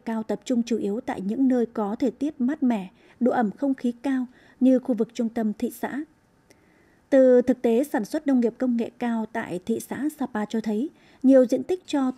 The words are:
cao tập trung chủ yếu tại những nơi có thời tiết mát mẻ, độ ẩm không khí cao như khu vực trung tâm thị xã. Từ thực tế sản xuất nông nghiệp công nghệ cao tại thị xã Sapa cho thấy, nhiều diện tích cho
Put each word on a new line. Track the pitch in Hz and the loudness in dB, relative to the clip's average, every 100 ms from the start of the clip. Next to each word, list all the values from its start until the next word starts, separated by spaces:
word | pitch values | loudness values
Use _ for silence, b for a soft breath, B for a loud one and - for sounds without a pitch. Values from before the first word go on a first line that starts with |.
| - | -6
cao | 226 | -6
tập | 220 208 - | -6 -6 -4
trung | 247 | -2
chủ | 233 226 | -2 -2
yếu | 202 208 | -2 -6
tại | - - | -6 -8
những | 190 240 269 | -6 0 2
nơi | 247 226 | 2 0
có | 233 202 214 | -4 -6 -2
thời | 269 | -4
tiết | - 285 - | -4 -6 -4
mát | 240 302 | -4 -2
mẻ, | 254 226 185 b b b | 0 -2 -4 b b b
độ | 247 | 0
ẩm | - 214 | 0 -2
không | - 277 | -2 -4
khí | 269 247 240 | -2 -4 -4
cao | 277 262 247 b b b | -4 -4 -4 b b b
như | 254 254 | 4 4
khu | 254 226 | 2 -2
vực | 226 | -4
trung | - 226 | -4 -6
tâm | 226 220 | -4 -4
thị | 202 233 - | -4 -6 -6
xã. | 233 254 311 _ _ _ _ b b b b b _ | -8 -8 -10 _ _ _ _ b b b b b _
Từ | 269 262 247 | 4 6 6
thực | 247 247 | 4 0
tế | 240 226 | 0 0
sản | 285 277 202 | 0 -4 -4
xuất | 302 277 | -4 0
nông | 262 | 2
nghiệp | 226 226 | 0 -2
công | 254 233 | -2 -2
nghệ | 233 - | -4 -6
cao | 240 226 220 | -4 -4 -6
tại | 233 - 180 - | -8 -8 -8 -6
thị | 226 | -6
xã | - 196 294 - | -6 -6 -6 -6
Sapa | 254 214 208 | -6 -6 -6
cho | 226 | -4
thấy, | 220 208 294 b b b | -4 -4 -4 b b b
nhiều | 262 269 254 | 6 8 6
diện | 262 | 2
tích | 254 370 - | -2 -6 -4
cho | 294 262 | -4 -2